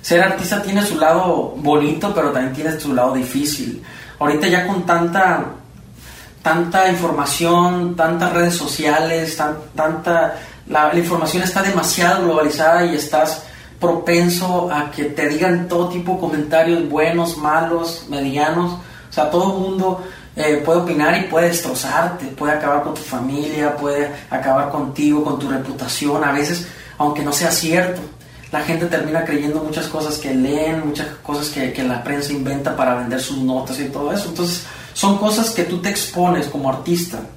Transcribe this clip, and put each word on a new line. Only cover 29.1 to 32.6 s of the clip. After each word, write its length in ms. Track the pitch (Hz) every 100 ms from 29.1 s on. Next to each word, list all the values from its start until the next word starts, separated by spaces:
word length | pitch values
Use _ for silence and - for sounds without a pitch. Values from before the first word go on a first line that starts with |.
| 160
creyendo 360 | 160 143 147 156
muchas 240 | 151 160 156
cosas 300 | 156 151 147
que 160 | 139
leen, 540 | 131 131 147 156 160 151
muchas 200 | 143 135 -
cosas 280 | - 147 147
que, 240 | 143 127
que 100 | 127
la 200 | 127 120
prensa 280 | 143 143 143
inventa 440 | 143 131 139